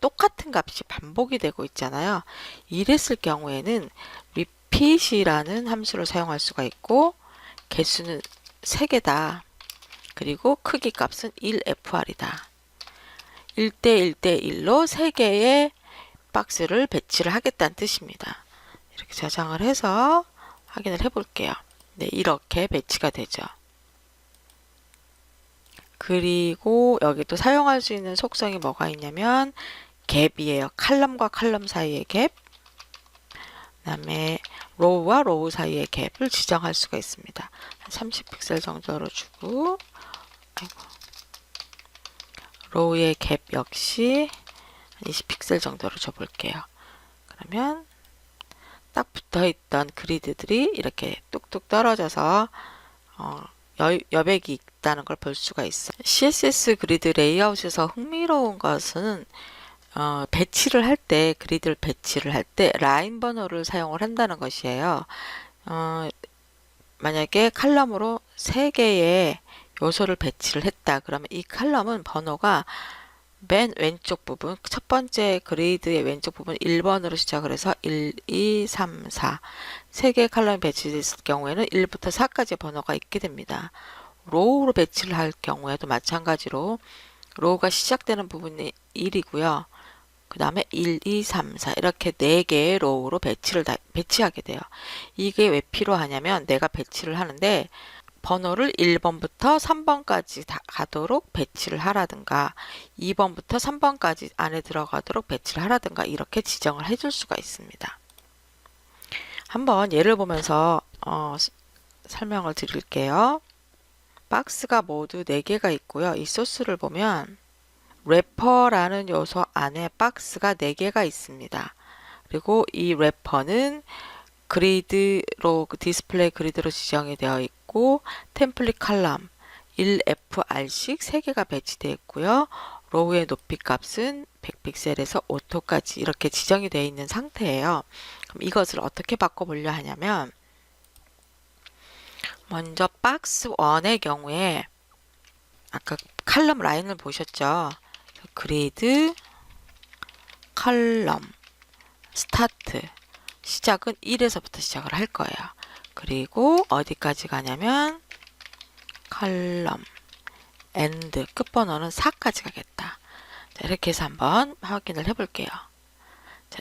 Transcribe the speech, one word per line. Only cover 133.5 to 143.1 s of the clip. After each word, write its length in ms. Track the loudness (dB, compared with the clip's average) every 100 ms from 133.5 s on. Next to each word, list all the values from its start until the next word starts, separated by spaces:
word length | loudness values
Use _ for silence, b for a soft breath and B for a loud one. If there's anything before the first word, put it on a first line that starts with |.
| -6
값은 680 | -2 -2 -2 -4 -4 -4 -12 _
백 200 | -14 -12
픽셀에서 600 | -12 -6 -4 -2 -2 -2 -2
오토까지 720 | -6 -6 -6 0 -2 -2 -6
이렇게 280 | -4 -2 -2
지정이 400 | 0 2 2 2
되어 140 | -2
있는 240 | -4 -4 -6
상태예요. 760 | -6 -6 -4 -2 0 0 0 -4 B B B B
그럼 140 | -8
이것을 380 | -2 0 0 -2
어떻게 360 | -6 -6 -6 0
바꿔보려 540 | 0 -2 -6 -6 -4
하냐면 640 | -6 -6 -6 -2 -2 -4 _ _ _ _ _ _ _ _ _ _ _ _ _ -20 B B B B B B B -10
먼저 400 | -10 -6 -2 -2 _
박스 480 | 0